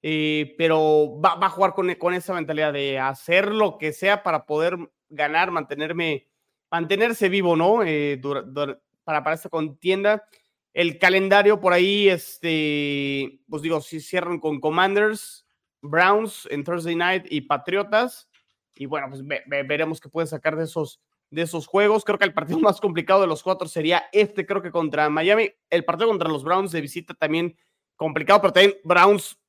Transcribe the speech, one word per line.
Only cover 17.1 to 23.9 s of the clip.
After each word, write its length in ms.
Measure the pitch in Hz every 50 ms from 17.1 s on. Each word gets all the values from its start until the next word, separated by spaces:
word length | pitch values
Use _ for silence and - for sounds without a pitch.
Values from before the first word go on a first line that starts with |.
| 185 180 - -
y 100 | - 147
Patriotas. 880 | 127 - 147 143 - - 175 196 202 202 214 214 247 247 - - _ _ _ _ _ _ _ _ _ _ _
Y 100 | _ 139
bueno, 220 | 135 147 151 139 131
pues 160 | 139 135 135
ve-, 160 | 147 147 - -
ve-, 160 | 131 143 143 139
veremos 360 | 131 147 151 160 156 160 -
qué 100 | _ 131
pueden 180 | _ 165 165
sacar 280 | 156 156 143 _ 156 151
de 100 | 156 165
esos, 360 | 160 - 165 151 139 - _ _ _ _ _ _ _
de 100 | 139 156
esos 240 | 170 160 170 165 135
juegos. 400 | - - 196 208 208 214 220 -
Creo 140 | - 208 196
que 60 | 202
el 80 | 185 156
partido 260 | - 151 143 170 160
<laughs> 0 |
más 200 | 160 208 185 -
complicado 420 | - 196 165 165 160 - 190 196
de 60 | 196
los 140 | 175 156 151
cuatro 260 | - 180 185 185 180
sería 360 | 156 - 170 156 160